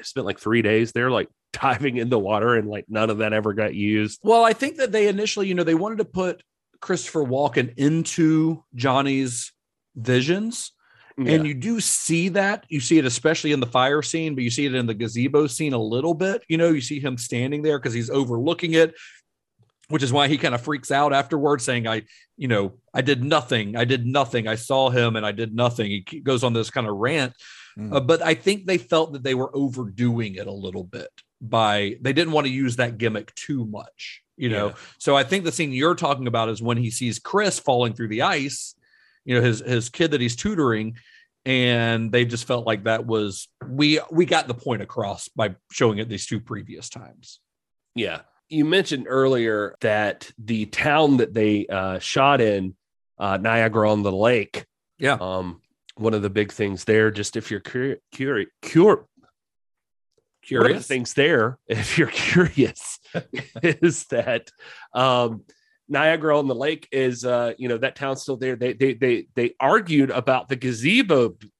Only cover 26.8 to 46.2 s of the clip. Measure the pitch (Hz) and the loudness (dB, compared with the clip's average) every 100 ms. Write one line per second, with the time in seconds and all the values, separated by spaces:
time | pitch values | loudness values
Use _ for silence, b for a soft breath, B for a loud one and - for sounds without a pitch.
26.8 | 110 98 123 156 127 - B B B 104 | -4 -2 -2 0 -4 -8 B B B -14
27.8 | 107 139 127 165 165 160 190 208 185 180 | -4 -2 2 2 2 0 0 -2 0 -2
28.8 | - 160 160 139 131 127 135 139 135 123 | 0 0 0 -4 -2 -2 -2 -2 -2 -4
29.8 | 107 95 123 117 107 92 98 101 95 95 | -8 -2 0 0 -4 -8 -10 -10 -10 -10
30.8 | 90 - - - _ - 117 117 107 104 | -10 -14 -16 -20 _ -16 -2 2 2 2
31.8 | 101 120 131 139 165 151 135 131 127 120 | -2 -4 -2 0 2 2 0 0 -2 0
32.8 | 120 113 117 107 - - - 139 107 101 | -2 0 -2 -2 -10 -14 -6 -6 -6 -10
33.8 | - - - - _ - 120 104 104 - | -14 -18 -18 -18 _ -6 -2 0 -2 -6
34.8 | B B 151 139 127 190 165 - 147 127 | B B 2 4 4 0 -2 -2 -4 0
35.8 | 160 170 147 131 123 117 113 110 117 117 | 0 0 0 -2 -2 -2 -2 -2 -2 0
36.8 | 117 - 120 107 - 202 202 - - 123 | -2 -4 -6 -6 -2 0 0 -2 0 2
37.8 | 120 113 110 110 180 156 139 - - - | 0 -2 -6 -2 0 -2 -4 -8 -14 -18
38.8 | _ _ _ _ 131 123 123 107 120 120 | _ _ _ _ 0 2 2 2 0 -2
39.8 | 117 - 165 147 120 120 208 185 131 110 | -2 0 0 2 -2 -2 -2 0 2 0
40.8 | 110 117 b b b _ 131 131 123 120 | -4 -10 b b b _ -2 2 2 2
41.8 | 117 113 113 123 120 120 - 123 113 104 | 2 0 2 2 2 -2 -4 -2 -2 -2
42.8 | 110 113 117 110 104 95 - - - 135 | 0 -2 0 -2 -2 -6 -16 -16 -8 0
43.8 | 151 151 - 165 170 165 135 120 139 107 | 2 2 0 0 2 2 0 -6 -4 -6
44.8 | 98 120 101 95 - - 107 90 _ - | -6 -6 -6 -6 -8 -4 -4 -4 _ 0
45.8 | 120 104 113 98 | 0 0 -6 -8